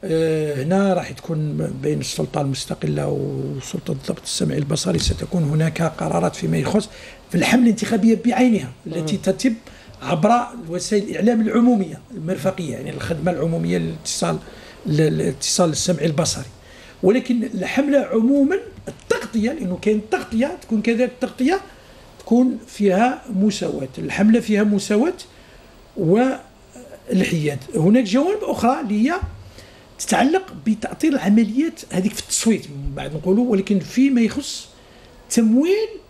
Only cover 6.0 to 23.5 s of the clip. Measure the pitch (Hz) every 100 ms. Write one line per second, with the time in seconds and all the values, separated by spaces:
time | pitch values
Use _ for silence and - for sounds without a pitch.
6 | 165 165 165 - 165 160 151 196 - -
7 | - - - 175 208 240 240 214 196 226
8 | 226 226 240 233 247 208 131 - - 160
9 | 156 170 - 190 262 226 - - - -
10 | 127 165 208 240 240 - 160 175 - 214
11 | 196 185 208 233 220 233 240 233 175 156
12 | - 208 160 185 185 190 165 120 143 147
13 | - 165 160 175 165 165 165 180 165 160
14 | - - 170 160 - - - - - 151
15 | 156 156 147 131 - - 175 151 - 175
16 | 160 151 160 - - - - - - -
17 | 180 240 254 247 220 - 180 - 285 277
18 | 240 226 226 285 277 381 - - - -
19 | - 480 233 233 214 311 196 180 214 214
20 | 214 370 - 226 269 359 - 220 220 226
21 | 254 - 240 - 262 381 - - - -
22 | - - - 233 254 233 - - 202 185
23 | 240 269 - 190 208